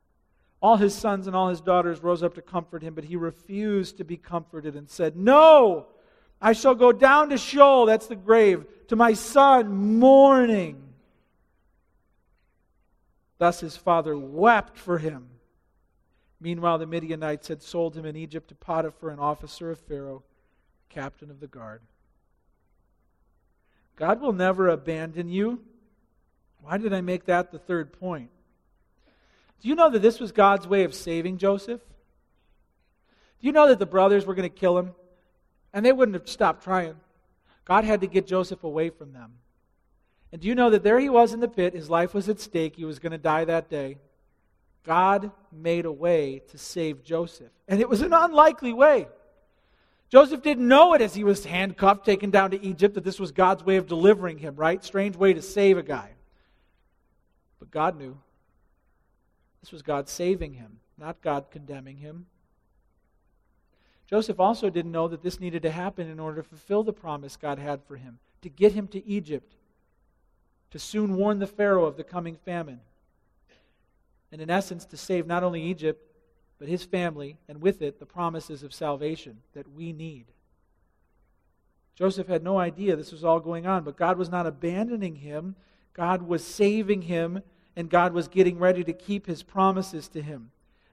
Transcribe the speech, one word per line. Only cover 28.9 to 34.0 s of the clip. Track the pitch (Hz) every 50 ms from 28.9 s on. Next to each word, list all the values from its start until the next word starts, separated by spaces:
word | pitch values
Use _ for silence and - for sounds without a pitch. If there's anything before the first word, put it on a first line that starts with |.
| _ _ _ _ _ _ _ _ _ _ _ _ _ _
Do | - 226
you | 302
know | 330 330 311
that | 247 214 185
this | 233 233 -
was | 254 190 -
God's | 208 202 196 202 196 170
way | 170 196 202 190
of | 170 -
saving | - - 175 165 165 170 180 185 175
Joseph? | 196 196 202 196 196 233 240 240
Do | _ _ - _ _ _ _ _ _ _ _ _ _ _ _ _ _ _ _ _ _ _ _ _ _ _ _ _ _ _ _ _ -
you | 269 -
know | 311 302 285
that | 254 -
the | 196
brothers | 160 175 190